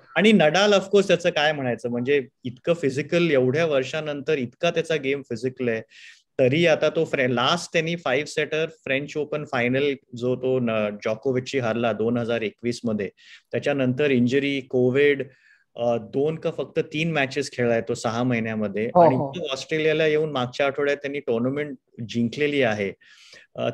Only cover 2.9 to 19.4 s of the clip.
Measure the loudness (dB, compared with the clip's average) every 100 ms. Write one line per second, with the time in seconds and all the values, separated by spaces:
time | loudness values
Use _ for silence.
2.9 | -2 -2 0 2 4 2 2 2 0 -2
3.9 | -4 -6 -6 -2 -2 -2 -2 -2 0 -2
4.9 | -2 -2 -4 -4 -6 -6 -4 -2 -2 -6
5.9 | -18 -20 -20 _ 0 2 4 4 4 2
6.9 | 0 0 0 0 2 2 0 -2 -2 -2
7.9 | -4 -2 -2 -2 -4 -2 -2 -4 -6 -4
8.9 | -4 -4 -6 -4 -6 -4 -2 0 2 0
9.9 | -2 _ -6 -4 -2 0 0 0 0 -2
10.9 | -2 -4 -2 -2 -2 -2 -2 -2 0 0
11.9 | 0 0 0 0 -2 -4 -6 -6 -4 -4
12.9 | -4 -4 -10 -20 -20 _ -4 -2 0 0
13.9 | 2 2 4 4 2 0 -2 -2 0 2
14.9 | 4 4 2 -4 -14 _ _ _ -4 -2
15.9 | -2 -2 -2 -2 -2 -6 -6 -6 -4 -4
16.9 | -2 -2 0 -2 -2 -4 -2 0 0 0
17.9 | -4 -2 -2 0 0 -2 -4 -4 -4 0
18.9 | 6 6 4 -2 -6